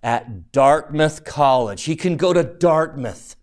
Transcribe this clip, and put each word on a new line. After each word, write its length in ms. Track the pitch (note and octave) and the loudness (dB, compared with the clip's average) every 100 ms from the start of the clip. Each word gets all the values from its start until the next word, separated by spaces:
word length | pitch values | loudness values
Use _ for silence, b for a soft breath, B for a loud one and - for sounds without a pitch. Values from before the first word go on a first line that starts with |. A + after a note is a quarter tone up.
at 480 | A#2 A#2 - G#2 E2+ | -2 -4 -4 -16 -4
Dartmouth 720 | C#3 C3+ D3+ D3+ D3+ D#3 D3+ - | 2 4 4 0 0 0 -2 -14
College. 600 | - C#3 C3 A#2 G2 - | 0 2 2 0 -6 -6
He 100 | D#3+ | -4
can 220 | F#3 E3 | -2 0
go 160 | F#3 | 2
to 100 | F3 | 2
Dartmouth. 920 | C#3+ - F3 D#3 D#3+ C#3+ B2 F#2 - - | 0 0 2 2 0 -4 -10 -10 -18 -20